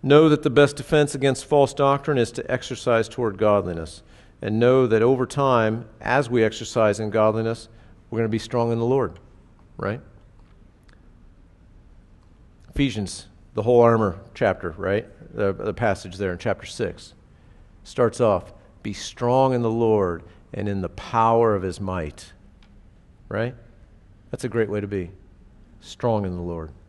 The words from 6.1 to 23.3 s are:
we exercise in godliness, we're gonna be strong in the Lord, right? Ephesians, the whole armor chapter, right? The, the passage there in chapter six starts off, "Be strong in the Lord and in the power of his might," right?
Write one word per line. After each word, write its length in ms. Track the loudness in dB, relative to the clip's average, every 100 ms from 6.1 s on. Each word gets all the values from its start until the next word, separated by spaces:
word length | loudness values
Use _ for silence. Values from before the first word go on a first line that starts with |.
| 0 0
we 140 | 2
exercise 560 | 0 -2 -8 0 0 0
in 120 | -2
godliness, 580 | 0 2 0 -4 -6 -10 -20 -20 -20 -10
we're 80 | -4
gonna 120 | -2
be 100 | -4
strong 320 | -4 -2 -2
in 80 | -2
the 60 | 0
Lord, 340 | 0 -2 -8 -20 -20 -20 _ -20 -8
right? 240 | -8 -8 -12 -20 -20 -20 -20 -20 -20 _ _ -20 -20 -20 -20 -20 -20 -20 -20 -20 -20 -20 _ -20 _ -20 -20 _ -14
Ephesians, 580 | -4 -2 -2 -8 -8 -18 -20 -12
the 80 | -6
whole 200 | 4 6
armor 380 | 6 6 2 -2 -14
chapter, 380 | -2 0 0 -6
right? 360 | -6 -2 -2 -4 -20 -18 -4
The, 180 | -4
the 200 | -4 -6
passage 440 | -2 -2 -2 -6 -8
there 140 | -6
in 80 | -4
chapter 260 | -6 -6 -8
six 480 | -8 -8 -8 -20 -20 -20 -20 -20 -20 -20 -20
starts 360 | -16 0 0 2
off, 320 | 2 2 -2 -20 -20 -14
"Be 120 | -12
strong 600 | -10 -12 -6 0 2 2
in 80 | 2
the 80 | -2
Lord 540 | 0 2 2 2 -2 -10 -20 -16
and 140 | -8 -6
in 140 | -4
the 80 | -6
power 680 | -8 -4 2 4 4 4 2
of 80 |
his 160 | -2 -6
might," 540 | -6 -6 -6 -10 -20 -20 -20 -20 -20 -20 -20 -20 _ -20
right? 260 | -10